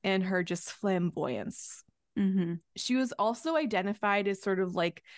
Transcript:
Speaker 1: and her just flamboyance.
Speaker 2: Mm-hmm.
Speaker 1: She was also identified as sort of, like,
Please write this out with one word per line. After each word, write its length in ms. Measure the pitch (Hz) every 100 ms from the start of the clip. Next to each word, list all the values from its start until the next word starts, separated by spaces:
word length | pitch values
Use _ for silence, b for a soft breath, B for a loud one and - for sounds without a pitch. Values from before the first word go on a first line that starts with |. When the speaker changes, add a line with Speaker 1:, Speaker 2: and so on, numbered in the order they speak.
Speaker 1:
and 200 | 196 190
her 180 | 185 185
just 280 | 175 175 -
flamboyance. 1080 | - 202 180 175 - 135 110 - - - - - _ _ -
Speaker 2:
Mm-hmm. 380 | 196 190 170 170 _ -
Speaker 1:
She 200 | - 254
was 180 | 254 -
also 360 | 214 233 320 320
identified 720 | 269 202 196 208 208 202 202
as 140 | 196
sort 180 | 202 185
of, 140 | 185
like, 300 | 180 170 - -